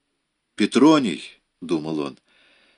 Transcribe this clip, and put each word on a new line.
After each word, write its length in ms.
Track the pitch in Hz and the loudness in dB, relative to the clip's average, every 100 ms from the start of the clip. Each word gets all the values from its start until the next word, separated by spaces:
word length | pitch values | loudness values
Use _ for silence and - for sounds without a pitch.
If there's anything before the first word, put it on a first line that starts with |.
| _ _ _ _ _ - | _ _ _ _ _ -4
"Петроний, — 840 | 104 120 143 156 120 73 - - _ _ | -2 4 4 4 0 -6 -12 -20 _ _
думал 380 | - 82 76 78 | -6 -6 -4 -6
он, — 200 | 71 - _ _ _ _ _ | -8 -12 _ _ _ _ _